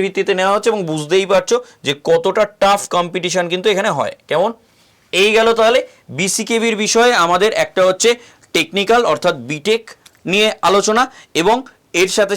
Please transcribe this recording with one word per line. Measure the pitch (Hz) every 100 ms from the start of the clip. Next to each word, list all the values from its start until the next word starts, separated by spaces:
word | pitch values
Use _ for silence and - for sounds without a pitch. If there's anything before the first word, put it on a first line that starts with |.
ভিত্তিতে | 190 190 190 185
নেওয়া | 190
হচ্ছে | 208 226
এবং | 214 170
বুঝতেই | 156 151 190 190
পারছো | 190 180 240 247 _ 135
যে | 143 -
কতটা | 165 190 196 208 -
টাফ | 196 202 - 175
কম্পিটিশন | 175 185 170 175 175
কিন্তু | 185 220
এখানে | 190 208 147
হয়। | 104 - -
কেমন? | 151 208 226 _ _ _ _ - 175
এই | 208 214
গেল | 226 226
তাহলে | 220 254 - _ - 127
বিসিকেবির | 185 - 208 226 226 208
বিষয়ে | 208 226 240 226
আমাদের | 170 180 214 160
একটা | 156 - 185
হচ্ছে | 185 233 240 - _ _
টেকনিক্যাল | 170 160 190 196 233 226
অর্থাৎ | 147 180 156 120
বিটেক | 151 208 220 220 - _ _ -
নিয়ে | 196 214 - 175
আলোচনা | 196 202 220 254 - - 147
এবং | 175 247 262 _ _ 170
এর | 185 214
সাথে | 202